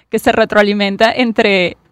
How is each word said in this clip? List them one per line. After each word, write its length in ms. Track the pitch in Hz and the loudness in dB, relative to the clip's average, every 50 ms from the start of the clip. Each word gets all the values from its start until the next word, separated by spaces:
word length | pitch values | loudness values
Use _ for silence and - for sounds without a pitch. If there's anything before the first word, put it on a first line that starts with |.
| _ - | _ -8
que 80 | - 226 | -6 -4
se 140 | - 254 | 0 0
retroalimenta 800 | 226 - 220 214 226 208 208 202 202 208 202 196 196 196 226 226 | 2 2 0 0 2 2 2 2 0 -2 -2 -4 0 0 0 0
entre, 680 | - - 247 233 214 - 220 208 196 190 180 170 - _ _ _ | 0 0 -2 -2 0 0 0 2 2 0 0 -2 -4 _ _ _